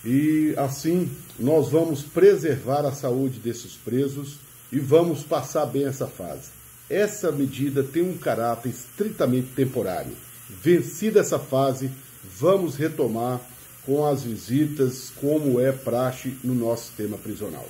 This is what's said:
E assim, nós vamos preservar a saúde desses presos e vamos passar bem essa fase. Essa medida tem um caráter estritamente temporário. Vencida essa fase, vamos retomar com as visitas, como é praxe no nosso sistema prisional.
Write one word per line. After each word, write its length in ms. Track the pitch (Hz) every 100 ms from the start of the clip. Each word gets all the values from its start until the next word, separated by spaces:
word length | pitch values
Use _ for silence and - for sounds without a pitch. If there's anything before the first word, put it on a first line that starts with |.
E 500 | 113 131 151 156 151 -
assim, 520 | 135 135 160 180 175 - - -
nós 300 | 117 156 135
vamos 320 | 151 165 139
preservar 840 | - 165 190 185 156 131 113 139 147
a 60 |
saúde 480 | 131 135 127 135 110
desses 380 | 110 113 98 -
presos 600 | - 120 139 139 143 - - - -
e 40 | 131
vamos 460 | 135 151 175 151
passar 420 | - 156 135 160 143
bem 180 | 131 139
essa 200 | 131 120
fase. 440 | - 87 67 - - - - -
Essa 420 | 175 208 - 175
medida 520 | 143 135 120 139 135
tem 200 | 131 160
um 140 | 180 175
caráter 500 | 156 110 117 117 127
estritamente 800 | 110 - - 208 - 143 127 127 -
temporário. 560 | 131 127 95 85 67 - - - -
Vencida 720 | - 151 175 - - 214 208
essa 180 | - 147
fase, 500 | - 131 139 131 131 - - - 95 92
vamos 380 | 147 196 170 131
retomar 640 | 156 156 127 110 120 123 - - - - -
com 200 | 143 147
as 180 | 143
visitas, 920 | 117 107 90 131 151 147 131 - - -
como 460 | 143 151 147 123
é 100 | 131
praxe 640 | 135 - 117 127 127 131 135
no 100 | 123
nosso 340 | 127 117 117 -
sistema 300 | - 104 104
prisional. 480 | - 95 101 73 53